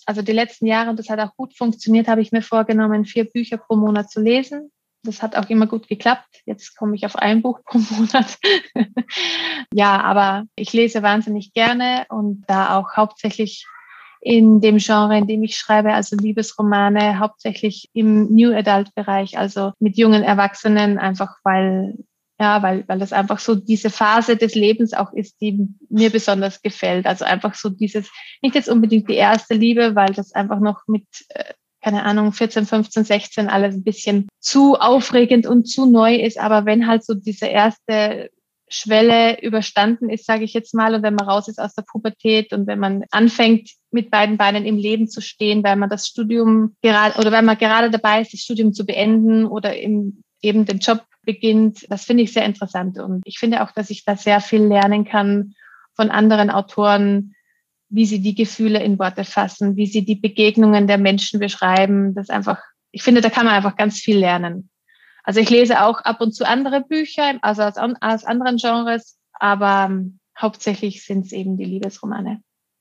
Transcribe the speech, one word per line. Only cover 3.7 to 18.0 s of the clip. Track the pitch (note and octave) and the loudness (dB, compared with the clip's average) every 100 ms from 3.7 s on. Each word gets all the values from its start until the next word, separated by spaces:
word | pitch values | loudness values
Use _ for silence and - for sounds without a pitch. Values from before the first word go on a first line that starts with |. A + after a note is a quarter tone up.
| A3 | 0
Monat | G#3+ G#3 G#3 | 0 -2 -4
zu | G#3+ | -2
lesen. | G#3+ B3 C4 C#4+ D4 _ _ _ | 0 0 -2 -12 -14 _ _ _
Das | A3+ G3 | -14 -10
hat | A3 - | -6 -6
auch | G3+ | 0
immer | A3+ A3 | 0 0
gut | A3+ - | -2 -8
geklappt. | G#3 A#3 B3 _ _ - | -4 -2 -2 _ _ -14
Jetzt | G#3+ - _ | -14 -16 _
komme | G#3+ G#3 | -6 -6
ich | G3+ | -8
auf | - | -4
ein | G#3 A3+ | 0 0
Buch | B3 B3 | 0 -6
pro | - A#3+ | -4 -2
Monat. | G#3+ G#3+ A3+ C4+ - - G4+ G4 - | -2 -2 0 0 -2 -4 0 0 -2
<laughs> | B3+ G#3+ - - - F4 E4+ - D#4 C4 | -4 -4 -4 -8 -8 -8 -6 -8 -10 -6
Ja, | G3+ G3+ G3 | 0 2 2
aber | G3 G3+ G3 G3 A3 - | 2 2 0 -2 -8 -12
ich | G#3+ | -4
lese | A3+ A#3 A3+ | 0 0 0
wahnsinnig | G#3 G#3+ A3 G#3 G3 | 0 0 -2 -6 -6
gerne | - A3+ A#3+ B3 B3+ - | -2 0 0 -2 -4 -6
und | A3 G#3 G3+ - | -6 -6 -6 -4
da | F#3+ F#3+ F#3+ | -2 0 -2
auch | F#3 - | -2 -2
hauptsächlich | G#3+ - A3 - G#3+ - - - _ - - _ | -2 -2 -8 -4 -6 -6 -20 -20 _ -20 -20 _
in | - A#3 A3 G#3+ | 2 6 8 8
dem | G#3+ G#3+ | 6 4
Genre, | G3 G#3+ G#3 G#3+ | 2 0 2 2
in | G3+ | 0
dem | A3 | -2
ich | A3 - | -4 -6
schreibe, | - G#3+ G#3+ | 0 2 2
also | G#3+ G3+ G#3 | -2 -2 -4
Liebesromane, | G#3+ G#3+ G#3 - G#3 G3+ G3+ G#3 G#3 G3 | -2 -4 -6 -4 0 2 2 2 0 0
hauptsächlich | G#3+ _ A3 G3 G#3+ - - | -4 _ -10 -6 -6 -6 -10
im | A3+ | 0